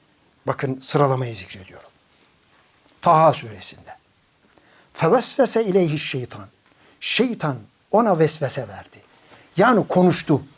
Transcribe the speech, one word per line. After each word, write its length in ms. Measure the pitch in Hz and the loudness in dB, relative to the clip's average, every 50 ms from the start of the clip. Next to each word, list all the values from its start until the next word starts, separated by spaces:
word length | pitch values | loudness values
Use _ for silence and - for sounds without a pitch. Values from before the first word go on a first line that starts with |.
| _ _ _ _ _ _ _ _ - - | _ _ _ _ _ _ _ _ -6 -6
bakın 320 | 135 - - 127 131 131 | -6 -4 -4 -8 -8 -8
sıralamayı 560 | - - - 151 147 135 135 127 127 120 113 | -6 -4 0 2 2 2 2 0 -4 -6 -10
zikrediyorum. 540 | 98 90 - - 95 92 - - - - - _ _ _ _ _ _ _ _ _ _ _ _ _ _ _ _ _ _ _ _ _ _ | -12 -14 -14 -16 -18 -20 -20 -20 -20 -20 -20 _ _ _ _ _ _ _ _ _ _ _ _ _ _ _ _ _ _ _ _ _ _
Taha 320 | - 175 170 156 160 160 135 | 2 4 4 6 6 4 2
suresinde. 640 | - - 117 104 98 - - - - - - - - _ _ _ _ _ _ _ _ _ _ _ _ _ _ _ _ _ _ - | 0 -4 -14 -16 -16 -16 -18 -18 -20 -20 -20 -20 -20 _ _ _ _ _ _ _ _ _ _ _ _ _ _ _ _ _ _ -8
"Fevesvese 720 | - - 165 196 254 233 - - - 262 220 - 226 226 | -2 0 2 2 2 2 0 0 0 0 2 2 0 0
ileyhi 340 | 208 175 196 180 165 151 147 | 2 2 2 2 2 0 -2
şeytan." 480 | - - - 135 123 - - 104 101 101 _ _ _ _ _ _ _ _ _ _ | -4 -6 -6 -6 -8 -10 -12 -16 -18 -18 _ _ _ _ _ _ _ _ _ _
Şeytan 580 | - - - - 226 254 226 - - 151 135 117 107 - _ _ _ _ | -6 -4 -2 0 0 -2 -2 -4 -4 -4 -4 -6 -10 -18 _ _ _ _
ona 280 | - 202 240 220 185 160 | 0 2 2 4 4 4
vesvese 480 | 160 151 - - 147 127 - - 120 101 | 2 2 0 -2 -6 -6 -6 -6 -10 -10
verdi. 340 | 98 92 - - - - - _ _ _ _ _ - - - _ - - | -12 -16 -18 -20 -20 -20 -20 _ _ _ _ _ -20 -20 -20 _ 0 2
Yani 300 | 196 240 254 202 147 - | 4 4 4 4 2 2
konuştu. 540 | - 185 180 180 151 - - - 156 123 - - _ | 2 2 4 4 2 2 0 0 0 -2 -2 -6 _